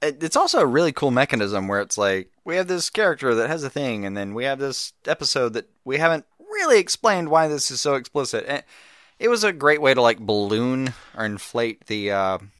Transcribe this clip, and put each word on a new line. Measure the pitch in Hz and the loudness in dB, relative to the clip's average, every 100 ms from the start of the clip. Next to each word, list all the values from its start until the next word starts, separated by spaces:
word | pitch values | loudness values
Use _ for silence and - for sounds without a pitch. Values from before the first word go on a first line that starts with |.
It, | 151 143 | -6 -4
it's | 160 | -2
also | 294 381 294 | 0 2 2
a | 143 | 4
really | 139 170 | 4 2
cool | - 143 | 0 0
mechanism | 123 139 120 101 101 98 | 2 2 0 -2 -2 -2
where | 101 | -2
it's | 98 - | -2 0
like, | 98 95 92 _ | 0 0 -4 _
we | 156 180 | -4 -2
have | 180 | -2
this | 180 147 | -2 -2
character | 214 202 143 131 113 | 0 0 0 0 2
that | 117 | 0
has | 160 | -4
a | 139 | -6
thing, | 147 135 107 | -6 -4 -4
and | 98 101 | -6 -6
then | 101 | -8
we | 110 | -6
have | 135 135 | -6 -4
this | 139 127 - - - | -4 -6 -10 -10 -6
episode | 151 143 139 120 | -4 -2 -2 -2
that | 110 - _ | -4 -10 _
we | 127 139 | -6 0
haven't | 165 156 - _ | 0 0 -6 _
really | 381 415 330 220 | -10 -4 4 4
explained | 175 - 226 185 160 | 4 0 2 2 2
why | 160 156 | 2 2
this | 147 - | 0 -4
is | 131 | -2
so | 147 | -2
explicit. | 139 120 147 127 110 - | -2 -2 -4 -4 -4 -4
And | 143 - - - - _ _ | -8 -8 -20 -20 -20 _ _
it | 226 | 0
was | 233 | 2
a | 208 | 0
great | 160 147 151 | 2 2 4
way | 139 | 4
to, | 127 | 6
like, | 120 110 | 4 2
balloon | 107 104 101 107 123 131 131 - - - | 0 0 2 0 0 -2 -4 -8 -16 -6
or | |
inflate | 107 101 - 120 117 - - | -6 -6 -6 -4 -4 -6 -8
the, | 107 101 | -4 -2
uh, | 98 95 92 101 | 0 0 -2 -8